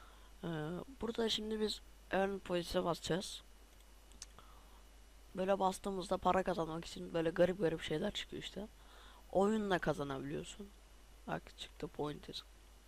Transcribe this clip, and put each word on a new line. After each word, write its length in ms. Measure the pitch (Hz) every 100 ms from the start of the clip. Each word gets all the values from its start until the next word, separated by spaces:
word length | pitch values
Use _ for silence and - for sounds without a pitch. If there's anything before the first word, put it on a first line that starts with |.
| - - - -
Ee, 40 | 175 160 151 175 - 269
burada 280 | 220 233 226
şimdi 320 | - 214 220
biz 200 | 214 - - - -
earn 280 | 185 196 196
points'e 460 | - 175 170 185
basacağız. 580 | 175 160 - 175 - - - - - - - - - - - - - - - - - - - - - 190
Böyle 220 | 185 196
bastığımızda 580 | 190 190 202 190 170 185
para 260 | 185 185
kazanmak 420 | 185 170 160 165
için 300 | - - 180
böyle 160 | 170 165
garip 300 | 165 175 185
garip 220 | 160 165
şeyler 300 | - 156 202
çıkıyor 300 | - - -
işte. 260 | - 185 214 - - - - - -
Oyunla 460 | 180 202 220 202 175
kazanabiliyorsun. 880 | 165 147 143 135 139 151 170 - 202 - - - - - -
Bak 320 | 160 - -
çıktı 300 | - - -
points. 540 | - 147 147 - - - - - -